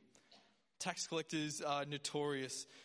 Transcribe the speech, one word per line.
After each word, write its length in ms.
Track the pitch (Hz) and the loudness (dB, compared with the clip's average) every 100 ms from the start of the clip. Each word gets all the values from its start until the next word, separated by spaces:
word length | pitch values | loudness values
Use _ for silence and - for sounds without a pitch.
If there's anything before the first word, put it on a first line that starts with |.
| - - - - - _ _ _ | -18 -20 -20 -20 -20 _ _ _
Tax 280 | 185 180 - | -2 0 0
collectors 540 | 165 156 160 151 143 | -2 0 0 0 0
are 240 | 151 143 | 2 2
notorious 840 | 143 143 - 147 147 139 131 - - - | 2 -2 0 2 2 2 0 -4 -8 -14